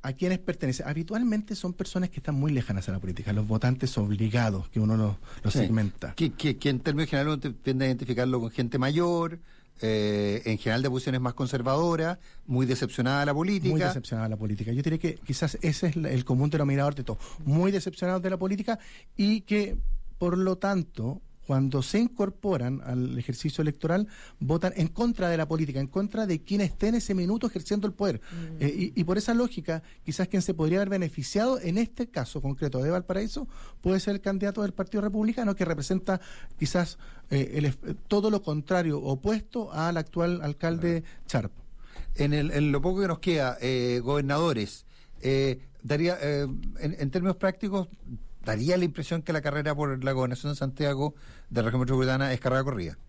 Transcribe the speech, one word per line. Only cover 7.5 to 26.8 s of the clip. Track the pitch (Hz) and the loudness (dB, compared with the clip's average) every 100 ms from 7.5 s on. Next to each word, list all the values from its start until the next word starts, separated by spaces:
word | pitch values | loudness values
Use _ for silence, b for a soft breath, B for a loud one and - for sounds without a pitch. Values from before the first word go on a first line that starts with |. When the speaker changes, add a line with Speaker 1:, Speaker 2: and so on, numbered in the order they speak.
| 113 | -4
Speaker 2:
tiende | - 131 135 | 0 2 2
a | |
identificarlo | 123 120 120 127 127 | 0 -2 0 2 2
con | 113 | -2
gente | - 120 123 | -2 0 0
mayor, | 131 151 175 170 165 165 b b b - | 2 2 2 2 0 -6 b b b -4
eh, | 110 107 104 104 104 107 113 | 0 2 2 2 2 0 0
en | 107 | -2
general | - 117 | 0 0
de | 135 | 2
posiciones | 127 131 127 | 0 0 0
más | 127 - | -2 -2
conservadoras, | 131 135 123 139 170 165 160 180 B B - | -2 0 2 2 2 2 0 -4 B B -2
muy | 127 131 | 2 2
decepcionada | 127 127 - 123 143 | 2 -2 0 2 2
de | 143 | 2
la | 143 | 2
política. | 180 196 139 | 2 2 2
Speaker 1:
Muy | 156 | 2
decepcionada | 180 185 - 113 110 | 2 0 -4 -2 -2
de | |
la | 107 | -2
política. | 107 101 107 | -2 -2 0
Yo | 120 | 0
diría | 143 156 | 0 0
que | 165 - | 0 -4
quizás | - 131 160 - | -4 -2 -2 0
ese | 175 147 175 | 0 2 0
es | 165 | 0
la, | 147 | 0
el | 131 127 | 0 2
común | 127 147 | 2 2
denominador | 151 143 139 143 139 | 2 2 2 2 0
de | |
todo. | 127 107 B B - | -4 -6 B B 2
Muy | 156 185 | 4 4
decepcionados | 202 185 - 180 185 | 2 -2 -4 0 0
de | 185 | 0
la | 185 | 0
política | 190 202 226 226 B B B - | 0 0 -2 -4 B B B 0
y | 202 220 | 2 2
que, | - 208 202 - - - - - | 2 0 2 0 2 0 -2 -2
por | 180 180 | 2 4
lo | 190 185 | 2 2
tanto, | 196 196 160 - 117 143 - - - | 2 0 -2 -4 -4 -6 -12 -20 0
cuando | 135 135 135 | 2 4 2
se | 127 202 | 2 2
incorporan | 240 - 196 - 202 165 120 135 - | 2 2 -2 0 0 0 0 -2 -2
al | 127 127 127 | -2 -2 -2
ejercicio | 117 123 156 - | -4 -4 -4 0
electoral, | 156 147 156 180 208 B B - | 0 0 0 0 0 B B -6
votan | 131 165 180 190 | 0 2 0 0
en | 160 | -2
contra | 165 240 226 175 | 2 0 2 0
de | 165 | 0
la | 151 | 0
política, | 160 151 135 | 0 0 -2
en | 135 | -2
contra | 190 208 220 214 | -2 -2 -2 0
de | 160 | -2
quien | - 202 | 0 0
esté | 190 - | 0 2